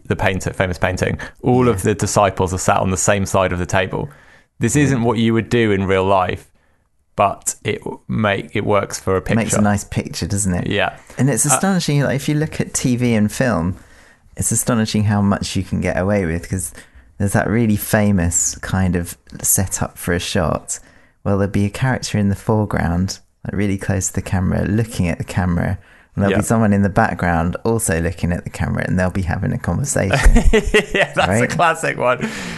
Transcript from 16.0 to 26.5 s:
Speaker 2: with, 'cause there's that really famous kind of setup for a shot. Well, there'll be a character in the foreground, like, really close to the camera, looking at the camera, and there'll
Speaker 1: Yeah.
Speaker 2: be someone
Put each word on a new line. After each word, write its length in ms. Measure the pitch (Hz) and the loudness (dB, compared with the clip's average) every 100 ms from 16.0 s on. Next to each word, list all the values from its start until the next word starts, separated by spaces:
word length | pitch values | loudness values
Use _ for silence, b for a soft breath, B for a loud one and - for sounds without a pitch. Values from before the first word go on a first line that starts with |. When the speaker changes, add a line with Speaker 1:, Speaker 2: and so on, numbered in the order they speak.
| 95 104 87 | 0 0 0
Speaker 2:
with, 240 | 85 - | -4 -4
'cause 220 | 95 - - B B B B | -6 -8 -12 B B B B
there's 160 | 101 | 0
that 160 | 110 - | 0 2
really 260 | 107 113 104 | 2 2 0
famous 800 | - 107 104 98 85 - - - | 0 2 4 2 2 0 -2 -4
kind 340 | - 92 92 87 | -4 0 2 0
of 220 | 87 - - - | -2 -10 -18 -8
setup 560 | - - 95 - - - | -2 0 -2 -2 -6 -6
for 160 | - | -2
a 60 | 87 | -2
shot. 600 | - 101 78 76 - - b b b b 101 | -2 0 0 -2 -4 -12 b b b b -2
Well, 120 | 98 | 0
there'll 140 | 98 | 0
be 140 | 101 101 | 0 -2
a 40 | |
character 480 | - 131 123 - 104 | 0 -2 -2 -2 0
in 120 | 101 | 0
the 60 | 98 | 0
foreground, 840 | - 110 101 - 82 85 98 - - _ - | 0 0 0 0 0 0 -2 -4 -16 _ -8
like, 80 | |
really 240 | - 101 95 | -4 -2 -2
close 300 | - 98 - | -2 -2 -2
to 60 | |
the 80 | - | -6
camera, 420 | - 95 90 87 87 | -4 -2 0 0 0
looking 440 | 104 113 - 90 | 0 -2 -2 -2
at 80 | - | -2
the 80 | - | -6
camera, 520 | - 90 85 87 92 b b b - | -2 0 0 0 -4 b b b -2
and 80 | |
there'll 80 | 98 | 0
Speaker 1:
Yeah. 60 | 98 | 2
Speaker 2:
be 60 | |
someone 260 | - | 2